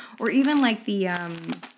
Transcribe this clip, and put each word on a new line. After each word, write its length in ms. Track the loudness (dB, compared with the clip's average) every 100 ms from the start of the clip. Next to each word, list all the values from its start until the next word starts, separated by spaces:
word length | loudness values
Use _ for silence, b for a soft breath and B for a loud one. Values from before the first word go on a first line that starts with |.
| B B
or 100 | 0
even, 320 | 2 4 4
like, 220 | 2 2
the, 240 | -2 0 0
um, 260 | -2 -6 -8 -8 -10 -10